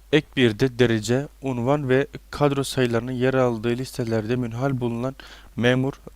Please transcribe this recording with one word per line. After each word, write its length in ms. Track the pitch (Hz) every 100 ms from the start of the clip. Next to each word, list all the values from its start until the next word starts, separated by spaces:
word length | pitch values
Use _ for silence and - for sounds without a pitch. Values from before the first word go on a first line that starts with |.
| -
ek 140 | 151 - 139
bir 220 | 117 104
de 200 | 135 120
derece, 480 | 117 113 104 127 147 -
unvan 480 | 135 120 120 151 131
ve 180 | 131 139 127 -
kadro 320 | - 143 139
sayılarının 480 | 131 - 123 113 123
yer 220 | 127 127
aldığı 360 | 131 123 113 117
listelerde 640 | 120 131 - 113 113 107 127
münhal 440 | 120 117 139 127
bulunan 360 | 120 117 127 135 - - - -
memur, 380 | 120 127 135 - -